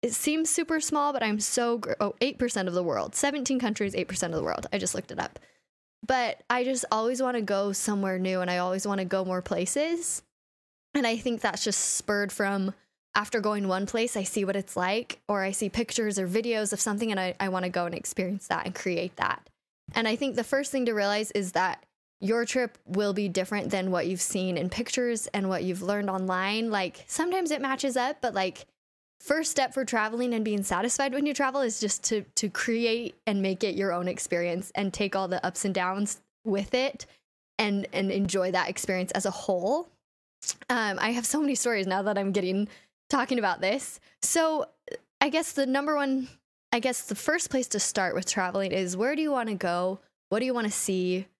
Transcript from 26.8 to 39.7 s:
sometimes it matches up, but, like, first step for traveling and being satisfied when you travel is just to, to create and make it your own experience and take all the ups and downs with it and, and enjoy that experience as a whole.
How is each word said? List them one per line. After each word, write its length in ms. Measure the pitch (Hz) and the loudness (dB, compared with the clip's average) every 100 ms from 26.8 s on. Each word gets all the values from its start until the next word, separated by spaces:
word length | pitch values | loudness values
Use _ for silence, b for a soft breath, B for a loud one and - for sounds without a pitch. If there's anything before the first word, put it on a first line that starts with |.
| 185 - - | -2 -6 -10
sometimes 420 | - 339 370 339 | -2 0 2 0
it 120 | 302 | 0
matches 340 | 269 262 277 247 | -2 0 0 2
up, 220 | 247 302 | 0 0
but, 140 | 247 | -2
like, 320 | 196 190 - - _ _ _ _ _ | 0 -2 -2 -18 _ _ _ _ _
first 320 | - 302 311 | 0 2 2
step 220 | - 254 | 2 2
for 100 | 269 | 0
traveling 520 | 247 226 214 233 247 | 0 2 0 0 0
and 100 | 226 | 2
being 180 | 214 208 | 2 0
satisfied 520 | 196 180 226 - 277 | 2 2 2 2 0
when 100 | 262 | 2
you 80 | 294 | 0
travel 300 | 269 277 269 | 2 0 2
is 180 | 254 214 | 0 0
just 240 | 214 - | -2 -2
to, 160 | - 214 196 | 0 -2 -2
to 160 | - 208 | -2 -2
create 640 | - - 226 233 226 240 - - | -2 0 2 2 0 -2 -6 -2
and 140 | 202 | 2
make 240 | 190 190 | 2 2
it 100 | 208 | 0
your 160 | 185 196 | 0 0
own 180 | 175 180 | 0 -2
experience 600 | 185 - 175 175 175 - | -4 -2 0 0 -2 -4
and 180 | - 196 | -2 -2
take 240 | - 202 190 | 0 -2 0
all 100 | 185 | 0
the 180 | 180 | 0
ups 200 | 180 - | -2 -2
and 100 | 202 | -2
downs 460 | 185 180 190 208 - _ _ | 0 0 0 -2 -4 _ _
with 300 | 220 196 196 | -2 0 2
it 320 | 247 269 - - b _ _ _ - | 0 0 -4 -16 b _ _ _ -2
and, 280 | 214 202 196 | 0 2 0
and 180 | - 190 | -2 0
enjoy 380 | 190 196 196 185 | 2 2 2 2
that 180 | 185 170 | 2 0
experience 420 | 190 - 185 185 | -2 -2 -2 0
as 120 | 180 | 0
a 60 | 196 | 0
whole. 580 | 185 - 185 185 | -2 0 2 2